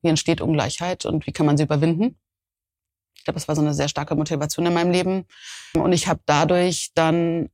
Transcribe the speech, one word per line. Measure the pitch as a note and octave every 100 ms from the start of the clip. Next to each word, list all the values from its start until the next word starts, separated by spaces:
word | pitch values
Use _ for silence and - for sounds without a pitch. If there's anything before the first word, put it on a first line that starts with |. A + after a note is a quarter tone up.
wie | E3+
entsteht | F3 - D#3+
Ungleichheit | - D3+ A#2 - F3 F3+ -
und | D#3+ -
wie |
kann | - D3+
man | D3
sie |
überwinden? | D3+ D3 E3 E3 A3+ - _ _ _ _ _ _ _ _ _ _
Ich |
glaube, | - D#3+
das | -
war |
so | D3+
eine | D3+
sehr | D3 C#3+
starke | - D3 D3+
Motivation | D3+ D#3+ D3+ - F3
in |
meinem | E3+ F3
Leben. | F3+ F3+ F#3+ F3+ - - - -
Und | E3 E3+
ich | F3 F#3
habe | E3 -
dadurch | D3 D#3 F3+ F3+ F3 -
dann | - D#3+ E3+ E3+ E3+ D#3